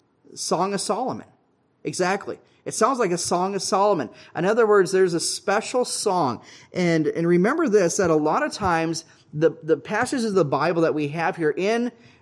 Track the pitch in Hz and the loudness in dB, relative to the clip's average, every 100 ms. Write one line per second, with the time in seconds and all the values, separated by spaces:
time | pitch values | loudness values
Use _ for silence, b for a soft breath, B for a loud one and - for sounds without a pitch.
0 | _ _ _ - - 165 190 196 - 208 | _ _ _ -10 -2 0 0 -2 -4 -4
1 | 254 113 - _ _ _ _ _ - 127 | -4 -8 -14 _ _ _ _ _ -8 -2
2 | 180 196 - 95 b b - - 220 262 | -2 -2 -6 -14 b b -8 0 0 2
3 | 202 175 - 180 190 196 - 196 208 185 | 0 -2 -2 -2 -2 -4 -2 2 2 0
4 | 120 B B - 180 226 220 208 175 185 | -4 B B -2 0 4 4 4 4 2
5 | 185 170 - - - 202 214 254 240 - | 2 0 -4 -4 -2 -2 -2 -2 -2 -2
6 | 208 180 139 113 B B B - 175 165 | 0 0 0 -4 B B B -2 2 2
7 | 147 - 170 175 202 320 302 208 170 185 | 0 0 2 4 4 2 2 2 2 2
8 | 180 156 151 208 294 - 196 165 165 160 | 2 2 2 0 -2 -2 0 0 0 -4
9 | b b _ 147 156 147 156 151 - 208 | b b _ 0 0 0 -2 -2 -2 -4
10 | 247 277 226 190 151 135 160 170 160 147 | -2 -2 0 0 0 0 0 2 0 0
11 | 143 160 165 170 156 160 196 233 240 b | -4 -4 -4 -2 -2 0 0 -2 -4 b
12 | b b | b b